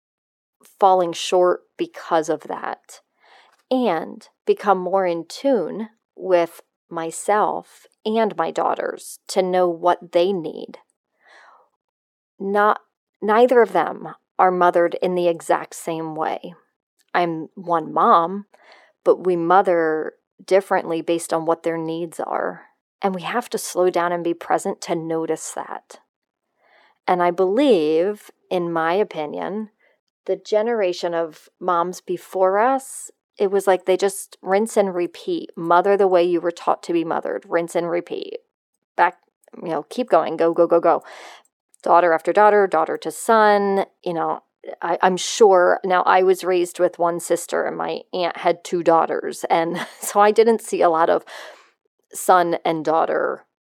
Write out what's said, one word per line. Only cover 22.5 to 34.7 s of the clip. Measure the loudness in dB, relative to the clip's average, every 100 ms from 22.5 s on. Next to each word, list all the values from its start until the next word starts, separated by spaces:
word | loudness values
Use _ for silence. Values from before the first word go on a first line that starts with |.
| -8 -18 _ _ _
And | -4
we | -4
have | -6 -6 -6
to | -8
slow | -6 0 0
down | 0 -2
and | -2
be | -4
present | -6 -4 -4 -4 -8
to | -6 -6
notice | -4 -4 -4 -6 -8
that. | -12 -12 -14 -16 -20 _ _ _ _ _ _ _ _ _ _ -2
And | 0
I | 0
believe, | 0 0 2 4 4 2 0 0 -4 -14 -20 -6
in | -4 -2
my | -2 0
opinion, | 0 -2 -4 -8 -8 -8 -8 -10 _ _ _ _ _ -6
the | -6
generation | -2 -2 0 -2 -2 -2 -4
of | -4 -6 -8 _ -10
moms | -2 0 0 -6
before | -8 -8 -6 0 2 2
us, | 2 0 -4 -18 -18 _ _ -4
it | 0
was | 0 2
like | 0 2
they | 0
just | 0 -4 -16 -14
rinse | -2 0 0